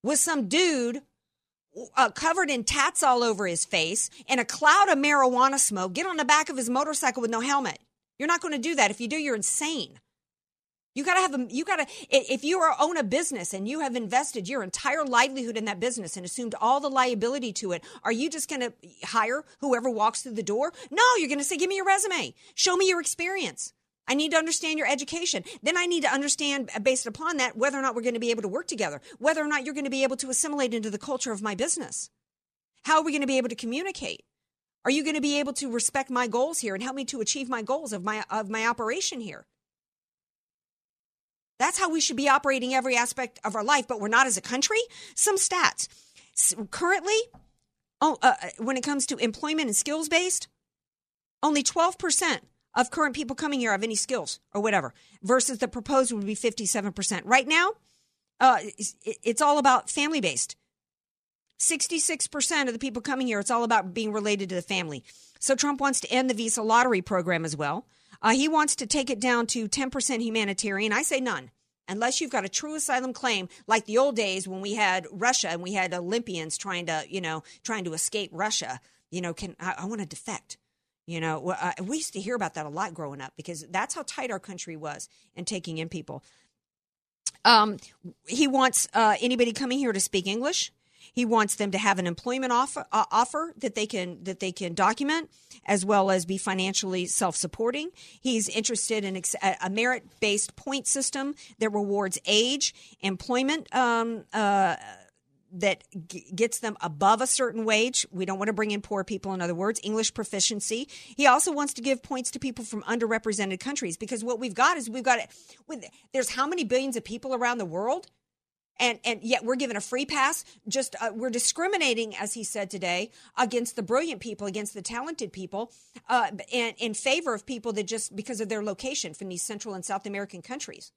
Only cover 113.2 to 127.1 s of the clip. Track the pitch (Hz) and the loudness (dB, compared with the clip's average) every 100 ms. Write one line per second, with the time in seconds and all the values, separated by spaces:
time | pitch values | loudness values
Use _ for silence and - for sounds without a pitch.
113.2 | 220 208 196 185 262 285 208 165 214 233 | -2 -2 -2 -4 -6 -6 -6 -6 -6 -6
114.2 | 226 233 247 190 269 - 233 240 247 233 | -4 -4 -4 2 4 4 -4 -2 2 2
115.2 | - - - - _ 294 - _ _ 269 | 0 -14 -20 -20 _ -12 -12 _ _ -2
116.2 | 247 247 277 359 233 247 269 233 - 233 | -2 0 0 2 2 2 0 -4 -6 -10
117.2 | 269 254 240 247 185 165 214 339 - _ | -4 0 0 0 -4 -4 -2 -2 -4 _
118.2 | _ _ _ _ _ _ 247 226 233 226 | _ _ _ _ _ _ 0 2 -2 -4
119.2 | 226 247 226 254 269 208 - 247 285 302 | 0 0 2 -2 -2 -4 -4 -4 -2 0
120.2 | 269 - - - - 262 262 202 226 214 | 0 0 -8 -16 -4 -4 -4 -4 -6 -2
121.2 | 254 240 - - 349 392 294 233 226 - | -4 0 0 0 0 2 2 0 -2 -6
122.2 | 202 240 202 214 196 196 180 175 220 - | -6 -6 -6 -6 -6 -4 -2 -2 -4 -12
123.2 | - - 247 240 240 - 190 247 330 226 | -12 -2 0 0 -2 -6 0 0 0 -6
124.2 | 233 208 202 190 208 208 180 233 285 320 | -8 -8 -6 -6 -8 -8 -8 -8 -8 -8
125.2 | 208 185 185 196 175 - _ - - 247 | -10 -10 -10 -8 -8 -12 _ -20 0 2
126.2 | 208 202 - 247 233 - 233 214 269 | 2 -4 -6 -2 -2 -2 -6 -2 0